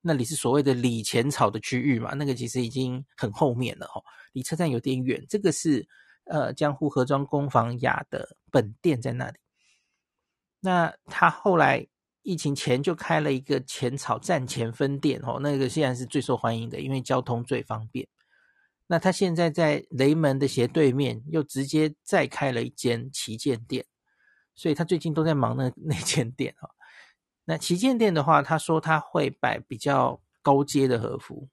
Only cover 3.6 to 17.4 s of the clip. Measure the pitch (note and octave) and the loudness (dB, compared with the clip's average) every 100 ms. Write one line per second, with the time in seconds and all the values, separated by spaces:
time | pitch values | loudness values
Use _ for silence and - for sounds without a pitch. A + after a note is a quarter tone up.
3.6 | B2+ - - - - - - C3+ - D#3+ | -4 -6 -12 -14 -16 -20 -14 -10 -8 -2
4.6 | E3+ A#2+ C3+ C3 B2+ A#2+ - G#3+ G3 D3+ | 0 0 -2 -2 -2 -4 -4 0 0 0
5.6 | E3 C3 - _ _ _ - D#3 B2+ B2+ | 0 0 -2 _ _ _ -6 -2 -2 0
6.6 | D3 C#3 D3+ C#3 B2+ C#3 C#3 D3 C#3+ C3 | -2 0 -2 0 2 0 0 -2 2 2
7.6 | A2+ A#2+ C3 B2+ - - - - _ C#3 | 2 0 0 -2 -4 -10 -10 -16 _ 2
8.6 | G#2+ G#2+ F3+ C3 B2 B2 B2 - _ _ | 2 -2 0 0 -2 -6 -8 -10 _ _
9.6 | _ _ _ _ _ _ _ _ _ _ | _ _ _ _ _ _ _ _ _ _
10.6 | F#3 F3+ E3 - - - F3 - G#3 F3 | 0 2 2 -2 -12 2 2 4 2 6
11.6 | C#3 C3 - _ _ _ C#4 E3+ D3 C#3 | 6 4 -2 _ _ _ -8 -4 -2 -2
12.6 | - B2+ C#3+ D#3+ - D#3+ D3 C3+ C3+ C3+ | 0 0 0 -4 0 0 0 -2 0 -4
13.6 | C3 - C3 C3+ - A2+ - E3+ B2 - | -2 -4 -4 -4 -4 -4 0 -2 -2 -4
14.6 | A2+ A#2 C#3 C#3 D3 B2+ B2 B2+ C#3+ C#3+ | -4 -2 -2 0 0 -2 -4 -4 -2 0
15.6 | C3 D3+ C#3 B2 B2+ D3 B2+ B2+ A#2+ A2+ | 0 0 0 -2 -4 -4 0 0 0 -2
16.6 | A#2 - C3+ C3+ B2 C3 B2 A#2+ | -6 -8 -4 -6 0 -2 0 -4